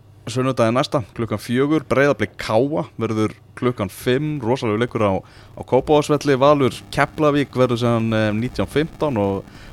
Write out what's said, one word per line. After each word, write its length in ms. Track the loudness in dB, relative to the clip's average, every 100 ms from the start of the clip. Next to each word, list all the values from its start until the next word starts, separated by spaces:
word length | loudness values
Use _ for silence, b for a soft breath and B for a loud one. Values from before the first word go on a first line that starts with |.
| -20 -18 -8
sunnudaginn 480 | -4 -2 2 2
næsta, 300 | 2 0 -2 -4
klukkan 240 | -6 -6 -6
fjögur, 460 | -2 0 0 0 0
Breiðablik 480 | 2 2 2 -2 -6
K 180 | 0
A 300 | 2 2 -2 -6 -6
verður 340 | -4 0 -2 -4 -18
klukkan 360 | -4 -2 -2 -4
fimm, 500 | -4 0 0 0 -4
rosalegur 400 | -2 -2 0 0
leikur 220 | -2 0
á, 100 | 0 0 B B B
á 60 | -18
Kópavogsvelli, 720 | -2 0 4 2 4 0 2 4
Valur 380 | 4 4 2 -2 -6
Keflavík 640 | -2 -2 0 0 2 0
verður 240 | 0 0 2
síðan, 320 | 0 0 0
eh, 200 | 0 0
nítján 340 | -2 -4 -4 -2
fimmtán 480 | -2 -4 -4 -2 0
og 260 | 0 -2 -6 B B